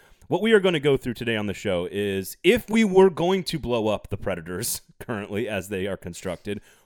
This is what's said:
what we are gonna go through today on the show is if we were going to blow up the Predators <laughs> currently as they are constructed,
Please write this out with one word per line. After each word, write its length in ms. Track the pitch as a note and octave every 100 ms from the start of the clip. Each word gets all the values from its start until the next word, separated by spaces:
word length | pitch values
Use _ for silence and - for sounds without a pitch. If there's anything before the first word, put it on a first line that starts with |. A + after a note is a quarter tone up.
| - _ -
what 120 | E3+
we 80 | A3
are 60 | G#3+
gonna 200 | F#3 E3
go 180 | C#3+ C3+
through 180 | B2+ A2+
today 200 | A#2 A2
on 120 | G#2
the 60 |
show 340 | F#2 G#2+ F2+ F2
is 460 | G2+ G#2 F#2+ F#2+ -
if 260 | F3 E3 -
we 140 | A3+
were 260 | G#3+ F#3 F#3+
going 340 | D3+ F3 F#3+ -
to 120 | D#3
blow 300 | A#2 A#2+ G#2+
up 220 | G2 -
the 80 | G2
Predators 640 | - E2+ E2 F2+ B2 - _
<laughs> 80 | -
currently 500 | - A2 G2 G2+ A2
as 200 | G2+ F#2
they 180 | G2 G2
are 100 | F#2
constructed, 640 | F#2 E2+ F#2 E2+ G#2 G#2 - _